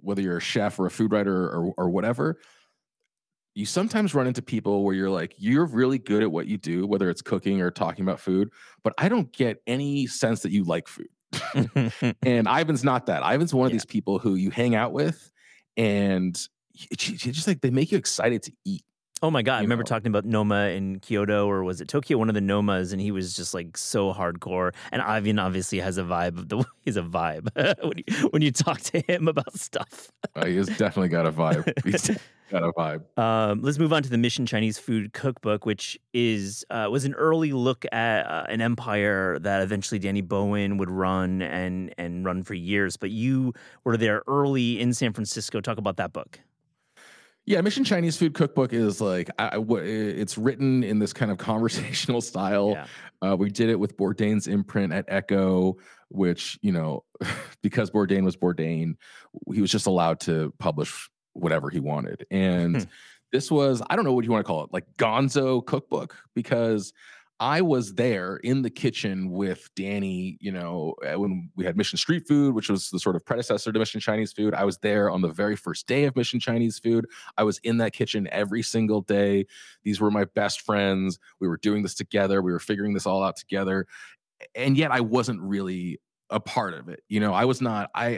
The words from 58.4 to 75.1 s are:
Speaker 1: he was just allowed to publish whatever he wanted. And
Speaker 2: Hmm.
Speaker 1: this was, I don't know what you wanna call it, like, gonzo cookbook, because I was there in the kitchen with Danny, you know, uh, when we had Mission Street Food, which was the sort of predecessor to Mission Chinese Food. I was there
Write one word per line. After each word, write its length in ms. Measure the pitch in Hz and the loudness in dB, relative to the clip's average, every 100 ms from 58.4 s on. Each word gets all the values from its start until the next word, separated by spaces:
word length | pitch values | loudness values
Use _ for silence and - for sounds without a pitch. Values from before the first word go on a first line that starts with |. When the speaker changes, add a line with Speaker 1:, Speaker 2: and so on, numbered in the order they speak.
| 90 80 80 80 82 - - - - - - | 0 0 -2 -2 -2 -6 -12 -20 -20 -14 -4
Speaker 1:
he 60 | 110 | 0
was 100 | 95 | 2
just 160 | 107 101 | 2 2
allowed 320 | 90 82 82 | 4 4 2
to 320 | - 80 76 - | 0 0 -2 -4
publish 500 | 87 76 67 - - _ _ | -4 -2 -4 -8 -16 _ _
whatever 360 | - 85 80 71 | -4 0 0 -2
he 80 | 82 | -4
wanted. 460 | 71 73 50 - - | -2 -4 -4 -10 -4
And 460 | 95 92 90 85 113 | 0 2 2 2 0
Speaker 2:
Hmm. 60 | 90 - - - _ | -2 -10 -20 -20 _
Speaker 1:
this 180 | 131 - | -2 2
was, 300 | 151 139 120 - | 2 4 2 0
I 40 | 190 | 0
don't 80 | |
know 80 | 165 | 2
what 100 | 127 | 2
you 60 | 117 | 2
wanna 120 | 110 | 2
call 200 | 101 80 | 0 -2
it, 80 | - | -4
like, 140 | 92 - - | -8 -6 0
gonzo 680 | 110 117 135 139 131 127 | 2 4 2 2 2 2
cookbook, 520 | - 139 - - - - - | 0 -4 -2 -4 -4 -14 -10
because 580 | 123 - 117 113 107 95 - - - _ - | -6 -2 0 2 0 -2 -12 -20 -20 _ -4
I 220 | 117 160 | 0 2
was 360 | 175 131 104 95 | 4 2 0 0
there 400 | 123 98 90 98 | 2 0 -4 -4
in 240 | 120 135 | 0 0
the 80 | 120 | 0
kitchen 600 | - 127 - 104 95 92 | 0 -2 0 -2 -2 -2
with 380 | 90 98 87 - | -2 -2 -4 -10
Danny, 640 | - 98 101 95 92 92 - | -8 -4 -2 -2 -4 -6 -8
you 100 | 98 | -8
know, 440 | 92 85 87 78 - | -6 -6 -4 -6 -6
uh, 160 | 73 87 | -4 -2
when 300 | 101 92 87 | -2 -2 -6
we 120 | - 90 | -4 -2
had 100 | 90 | 0
Mission 220 | - - | 0 -2
Street 280 | - 175 - | 0 0 2
Food, 280 | 147 139 | 4 4
which 160 | 110 107 | 2 0
was 180 | 95 - | -2 -2
the 100 | 90 | -2
sort 160 | 101 | 0
of 120 | 90 - | -2 -2
predecessor 440 | 120 - 104 113 | -4 -2 -2 0
to 60 | 110 | 0
Mission 220 | 110 110 | 0 -2
Chinese 320 | 110 107 107 | -2 0 -2
Food. 220 | - 107 | 0 0
I 100 | - | 2
was 140 | 101 90 | 0 0
there 320 | 107 104 101 | 0 2 2